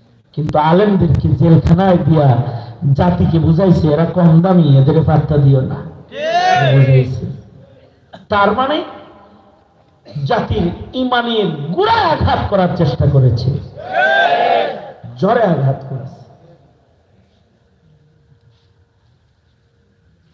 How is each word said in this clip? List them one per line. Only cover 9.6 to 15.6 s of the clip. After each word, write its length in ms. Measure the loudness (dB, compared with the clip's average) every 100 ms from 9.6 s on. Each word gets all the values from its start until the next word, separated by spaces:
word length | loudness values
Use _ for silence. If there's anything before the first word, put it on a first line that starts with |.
| _ _ _ _ -18 -8
জাতির 460 | -4 -2 -2 -2 -4 -6 -10
ইমানের 540 | -6 -4 -2 -2 -2 -4
গোড়ায় 580 | -4 -6 -2 0 0
আঘাত 340 | 0 0 -2 -2 -2
করার 180 | 0 0 0
চেষ্টা 300 | -2 0 0
করেছে, 380 | 2 2 0 -2 -6 -8 -16 -8 -2 0 2 0 0 0 0 -2 -8 -16 -20 -20 -6
জড়ে 240 | -2 0
আঘাত 420 | 0 0